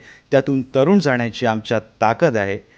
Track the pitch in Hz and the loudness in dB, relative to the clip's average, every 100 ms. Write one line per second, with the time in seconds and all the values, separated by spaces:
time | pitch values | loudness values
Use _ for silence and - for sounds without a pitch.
0 | - - _ 135 135 135 123 135 139 202 | -12 -20 _ 0 0 -2 -2 0 2 2
1 | 147 123 117 - 123 110 - 113 - - | 2 -2 -4 -4 -2 -2 -2 -4 -6 -2
2 | 113 117 165 110 98 107 - | -2 2 0 0 -2 -6 -10